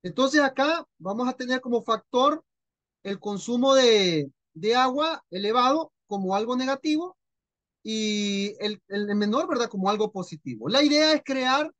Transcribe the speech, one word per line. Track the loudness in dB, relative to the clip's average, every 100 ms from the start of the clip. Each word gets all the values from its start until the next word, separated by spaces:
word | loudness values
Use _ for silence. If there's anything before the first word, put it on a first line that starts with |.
Entonces, | -8 0 2 4
acá | 2 2 0 0 -4 _
vamos | -8 -4 -4
a |
tener | -4 -4 -4
como | -2 -4
factor | -2 -4 _ 2 2 0 _ _ _ _ _ _
el | -10 -8
consumo | -6 -8 -4 0 4 6
de, | 6 6 4 0 -4 _ _
de | -6 0 2
agua | 2 0 -2 -4 _
elevado | -6 -2 2 2 2 -2 _ _
como | -6 -2 -2
algo | -2 -2
negativo | -2 -2 -2 -2 -4 -12 _ _ _ _ _ _
y | -6 -4 -2 -2 -2 -2 -4 -6
el, | -8 -8 _
el | -6 -2 0
menor, | 2 0 0
¿verdad? | -2 -2
Como | -2 -2
algo | 0 -2
positivo. | -4 -10 -10 -10 -8 -2
La | 2
idea | 2 4 2
es | 2
crear | 0 -2 0 0 -2 _